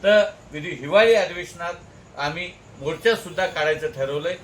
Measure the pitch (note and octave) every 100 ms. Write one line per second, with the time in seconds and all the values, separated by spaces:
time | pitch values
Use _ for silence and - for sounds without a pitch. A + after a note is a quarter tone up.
0 | G3 G#3+ G3+ - - D3+ E3 C#3+ C#3 F#3+
1 | A3+ A3+ F3 F3 F3 E3+ E3+ E3+ - -
2 | - - C#3+ E3 F3+ - - - C#3+ D#3+
3 | A3+ A3 F3+ D#3+ F#3 E3 D3+ D#3 D3+ C3+
4 | C3+ D3 D#3+ F#3